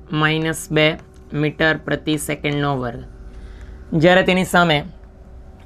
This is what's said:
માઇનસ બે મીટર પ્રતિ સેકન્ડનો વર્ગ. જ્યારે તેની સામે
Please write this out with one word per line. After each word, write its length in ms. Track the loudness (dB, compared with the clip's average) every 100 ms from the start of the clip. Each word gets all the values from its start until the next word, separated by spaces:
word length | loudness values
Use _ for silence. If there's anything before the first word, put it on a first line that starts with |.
| -6
માઇનસ 560 | 0 0 0 -2 -4 -2
બે 260 | 2 2 2 -10 -20 -10
મીટર 440 | -2 -2 0 0 0
પ્રતિ 400 | -2 -4 -2 -4
સેકન્ડનો 600 | -4 -4 -4 -2 -2 -2
વર્ગ. 260 | -4 -8 -14 -18 -18 -18 -18 -18 -18 -18 -4
જ્યારે 300 | 2 6 6
તેની 220 | 4 2
સામે 400 | 2 2 4 2 -2 -14 -20 -20 -20 -20 -20 -20